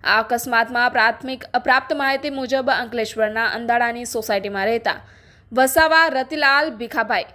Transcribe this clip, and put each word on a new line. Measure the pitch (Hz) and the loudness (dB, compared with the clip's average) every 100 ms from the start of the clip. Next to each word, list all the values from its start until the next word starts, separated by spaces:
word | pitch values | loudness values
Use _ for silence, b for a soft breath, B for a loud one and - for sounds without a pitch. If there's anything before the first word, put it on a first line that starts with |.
આ | - 208 | 2 0
અકસ્માતમાં | 220 240 247 233 226 247 247 | 0 -4 0 0 0 0 0
પ્રાથમિક, | 247 220 226 262 262 - 247 | 2 2 0 -8 -12 -4 -4
પ્રાપ્ત | 247 262 262 | 2 2 2
માહિતી | 294 269 277 294 | -2 0 -2 -4
મુજબ | 277 254 262 254 | -6 -2 -2 0
અંકલેશ્વરના | 254 240 240 220 220 214 220 226 | -2 -2 -4 -4 0 0 0 -2
અંદાળાની | 220 233 240 240 240 240 | -2 0 0 0 -4 -6
સોસાયટીમાં | 226 220 202 202 196 196 | -6 -2 -2 -2 -4 -2
રહેતા | 233 226 - b b b b b | 0 -2 -6 b b b b b
વસાવા | 226 262 330 320 320 330 | 2 4 4 4 6 4
રતિલાલ | 262 262 302 277 277 311 | 2 -4 0 4 4 2
ભીખાભાઈ | 226 233 220 220 208 - | -6 -8 -4 -2 -2 -4